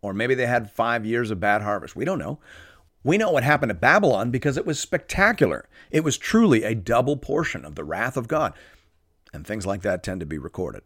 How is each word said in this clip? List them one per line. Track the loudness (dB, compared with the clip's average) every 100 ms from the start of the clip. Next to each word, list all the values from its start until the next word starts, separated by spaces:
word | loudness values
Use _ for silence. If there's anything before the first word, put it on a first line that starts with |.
or | -6
maybe | -2 0 0
they | 2
had | 0 -2
five | -2 0 0
years | 0 -2 -2
of | -2
bad | 2 2
harvest. | 2 -4 -4 -6
We |
don't | -4 -4
know. | -4 -8 -12 -20 -20 _ _ _
We | 0 2
know | 4
what | 2
happened | 4 2 2
to |
Babylon | 2 4 6 4 2 0
because | 0 -2 -2
it | -4
was | -4
spectacular. | -4 -6 -4 2 2 4 2 2 -8 -20 -2
It | 0
was | 0 -2
truly | 2 4 6 6
a | 4
double | -4 2 2 2 -2
portion | -2 -2 -2 -6
of | -12 -12
the |
wrath | -8 -4 -2 -4
of | -2
God. | -2 -2 -6 -20 _ _ _ _ _ _
And | -18 -10
things | -8
like | -4 -4
that | -2 -4
tend | -4 -8
to | -6
be | -8
recorded. | -10 -8 -8 -8